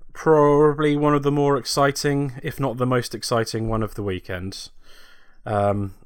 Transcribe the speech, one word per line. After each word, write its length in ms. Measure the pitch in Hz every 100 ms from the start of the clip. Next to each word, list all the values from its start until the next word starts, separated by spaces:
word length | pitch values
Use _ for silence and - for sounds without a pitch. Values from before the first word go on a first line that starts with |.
| -
probably 840 | - 160 156 147 143 151 147 151 147
one 160 | 147 147
of 80 |
the 80 | 143
more 240 | 143 143 135
exciting, 760 | - 147 139 - 147 139 143 143
if 160 | 151 -
not 160 | 135 123
the 80 | 127
most 300 | 123 - 107
exciting 540 | - 117 110 113 110
one 120 | 110
of 120 | 107 -
the 80 |
weekend. 680 | 101 92 - 92 92 - - - - - - - - - 113
Um, 480 | 104 101 101 98 -